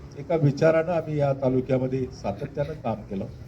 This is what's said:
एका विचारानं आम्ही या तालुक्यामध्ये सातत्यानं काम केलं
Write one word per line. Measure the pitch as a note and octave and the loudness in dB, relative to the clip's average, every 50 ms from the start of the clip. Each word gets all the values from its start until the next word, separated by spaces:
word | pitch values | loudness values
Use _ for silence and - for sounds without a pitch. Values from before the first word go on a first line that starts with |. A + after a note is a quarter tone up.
| - - - - | -16 -14 -12 -8
एका | C#3 - E3+ | -4 0 2
विचारानं | D#3 C#3+ C#3+ C#3 - D#3 D#3+ D#3+ D#3+ D#3+ E3+ | 4 4 4 4 6 6 6 6 6 4 2
आम्ही | F3 D#3+ D#3 D#3 D3+ D3 | 0 -2 -2 -2 0 0
या | C#3+ C#3 | 2 2
तालुक्यामध्ये | C3+ C3+ C3+ B2+ C3 C3 B2+ C3+ C3 B2+ C3 C3 C3 C3+ B2+ | 2 2 2 2 2 2 2 2 2 2 2 0 0 -2 -2
सातत्यानं | B2 - - - G#2+ G2 - - - - D3+ C#3+ D3+ | -4 -6 -6 -6 -6 -4 -4 -6 -6 -4 -4 -4 -4
काम | D#3 - - A#2 G#2+ | -4 -6 -4 -4 -4
केलं | G#2 - - G2+ F#2+ F#2 - - - - | -4 -4 -6 -6 -6 -6 -6 -10 -12 -14